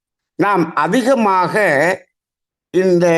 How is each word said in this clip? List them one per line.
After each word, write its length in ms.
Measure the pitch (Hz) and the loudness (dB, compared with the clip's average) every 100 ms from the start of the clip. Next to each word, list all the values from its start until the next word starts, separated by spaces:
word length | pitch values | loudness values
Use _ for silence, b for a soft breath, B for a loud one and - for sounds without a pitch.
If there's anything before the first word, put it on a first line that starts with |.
| _ _ _ - | _ _ _ -4
நாம் 240 | 190 196 170 | -2 0 -2
அதிகமாக 800 | 143 160 240 240 262 214 185 180 196 196 139 165 190 - _ _ _ _ _ _ | -4 -2 0 0 0 0 0 0 0 0 2 0 -2 -10 _ _ _ _ _ _
இந்த 320 | 170 185 175 175 | -2 0 2 2